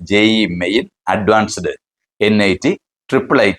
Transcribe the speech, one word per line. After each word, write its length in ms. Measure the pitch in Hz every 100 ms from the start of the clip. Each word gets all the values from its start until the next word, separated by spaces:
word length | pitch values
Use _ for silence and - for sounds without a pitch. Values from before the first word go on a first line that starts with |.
ജെ 160 | 87 104
ഇ 280 | 110 110 101
മെയിൻ, 420 | 87 87 110 196 _ -
അഡ്വാൻസ്ഡ്, 680 | 98 101 110 104 - 82 - _ _ _ _
എൻ 220 | 104 107
ഐ 140 | 101 90
ടി, 140 | 143 170 _ _ -
ട്രിപ്പിൾ 320 | 131 131 139
ഐ 100 | 104